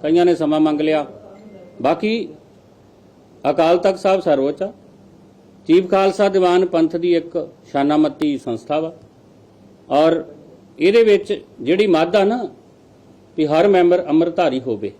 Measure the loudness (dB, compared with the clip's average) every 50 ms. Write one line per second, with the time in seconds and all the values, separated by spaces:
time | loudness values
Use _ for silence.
0 | -2 0 0 2 2 2 0 0 -2 -2 0 0 0 0 0 -2 -2 -2 -2 -2
1 | -2 -6 -12 -20 -20 -20 -20 -20 -20 -20 -20 -20 -20 -20 -18 -4 -2 -2 -2 -2
2 | -2 -4 -4 -4 -6 -10 -14 -20 _ _ _ _ _ _ _ _ _ _ _ _
3 | _ -20 _ _ _ _ _ -6 -4 -4 0 2 2 2 2 2 2 -2 -2 0
4 | 0 0 0 0 0 0 0 0 0 -4 -4 -6 -8 -10 -10 -16 -20 -20 -20 -20
5 | -20 -20 -20 -20 -20 -20 _ _ _ -20 _ -18 _ 2 2 2 2 2 0 0
6 | 0 0 0 0 -2 0 0 0 2 2 2 2 0 0 0 0 0 0 -2 -4
7 | -2 0 0 0 -2 -4 -8 -8 -8 -8 -14 _ _ -8 -4 -2 0 0 2 2
8 | 0 0 -2 -4 -4 -4 -4 -6 -6 -8 -10 -10 -6 -6 -6 -4 -4 -6 -12 -16
9 | -20 -20 _ _ _ _ _ _ _ _ _ _ -20 -20 -20 _ _ -2 2 2
10 | 4 4 2 0 -6 -10 -18 -20 -20 -20 -20 -20 -20 -20 -8 -2 0 2 4 4
11 | 4 4 4 2 0 -4 -8 -8 -8 -20 -18 -10 -2 -2 0 0 2 2 2 2
12 | 2 2 2 0 2 2 0 -4 -6 -10 -14 -18 _ _ _ _ _ _ _ _
13 | _ _ -20 _ _ _ _ -4 -2 0 2 2 2 4 4 4 4 2 2 0
14 | 0 0 0 0 0 0 -2 -2 -2 -2 -2 -4 -6 -6 -8 -6 -8 -12 -12 -14